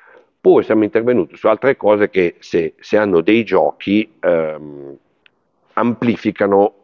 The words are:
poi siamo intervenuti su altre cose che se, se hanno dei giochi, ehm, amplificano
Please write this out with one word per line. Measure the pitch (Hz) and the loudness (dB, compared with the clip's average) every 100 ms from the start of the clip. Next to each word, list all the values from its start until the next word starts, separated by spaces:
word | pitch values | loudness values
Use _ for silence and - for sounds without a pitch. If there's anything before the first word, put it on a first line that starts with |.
| _ - _ _ | _ -20 _ _
poi | 185 151 | 2 4
siamo | - 110 | 4 0
intervenuti | 104 113 117 123 82 - | 0 0 0 0 -2 -2
su | 104 | -2
altre | 107 127 131 | 0 0 0
cose | 98 104 101 | 0 2 0
che | 95 87 - | 0 -2 -4
se, | - 87 80 - | -6 -4 -4 -8
se | - 104 | -2 0
hanno | 107 85 | 2 0
dei | 82 113 | 2 0
giochi, | 101 92 76 - - 104 - _ | 0 0 0 -4 -2 -2 -2 _
ehm, | 90 85 80 76 76 73 69 69 _ _ _ _ _ _ _ | -2 -2 -2 -8 -14 -18 -20 -20 _ _ _ _ _ _ _
amplificano | - 120 113 120 101 107 95 101 98 104 _ | -4 -4 -2 -4 -2 -4 -2 0 2 0 _